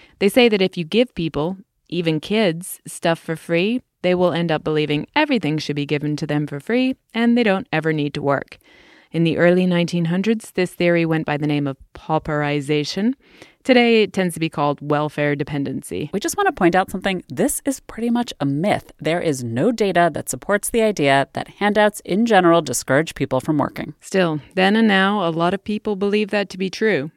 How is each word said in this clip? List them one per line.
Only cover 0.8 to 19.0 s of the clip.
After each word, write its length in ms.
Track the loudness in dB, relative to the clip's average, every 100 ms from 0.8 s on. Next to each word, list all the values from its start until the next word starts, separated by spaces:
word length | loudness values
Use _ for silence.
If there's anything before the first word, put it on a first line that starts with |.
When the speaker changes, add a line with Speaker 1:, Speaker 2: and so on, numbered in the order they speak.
Speaker 1:
give 300 | -2 0 0
people, 420 | -2 -4 -4 -4 -6 -16 _ _
even 320 | -4 -2 -2
kids, 640 | -2 0 0 -2 -8 -14 -16
stuff 320 | -4 -2 -2
for 160 | -4
free, 460 | -10 -2 0 0 -2 -8 _
they 120 | 0
will 200 | 2 2
end 180 | 2 -2
up 100 | -2
believing 440 | 0 -2 0 -2 -2 -2
everything 400 | 0 0 0 -2
should 200 | -4 -6
be 100 | -4
given 300 | -4 -2 -4
to 100 | -4
them 200 | -4 -4
for 140 | -8
free, 360 | -2 0 0 -4 _
and 240 | -2 2 4
they 40 |
don't 240 | 2 0 -2
ever 220 | -2 0
need 180 | -2 -2
to 80 | -2
work. 380 | -2 -2 -4 -16 _ _ -20 -20 _
In 120 | 0
the 160 | 0 4
early 260 | 4 4
nineteen 420 | 2 0 0 -2 0
hundreds, 440 | 0 0 -2 -4
this 240 | -4 -4
theory 320 | 0 2 2 2
went 180 | 0
by 120 | -2 -2
the 100 | 0
name 220 | 0 -2
of 80 | -6 -16
pauperization. 1200 | -18 -4 -4 -2 -2 -2 -2 -2 -2 -2 -2 -2 -4 _ -20 -20 _
Today, 400 | 2 4 6 4
it 100 | 2
tends 220 | 0 -2
to 60 | -2
be 80 | -4
called 320 | 0 -2 -2
welfare 540 | -2 -2 -2 -2 -2 -2
dependency. 720 | -4 -4 -4 -6 -8 -8 -6
Speaker 2:
We 60 | -6
just 180 | -4 0
want 120 | -2
to 40 |
point 220 | 2 2
out 160 | 2 0
something. 320 | -4 -4 -4 -6
This 340 | -2 -2 -2
is 140 | -6 -8
pretty 320 | -12 -6 -2
much 240 | -2 -2 -4
a 40 |
myth. 460 | -2 0 0 -2 -4
There 220 | -8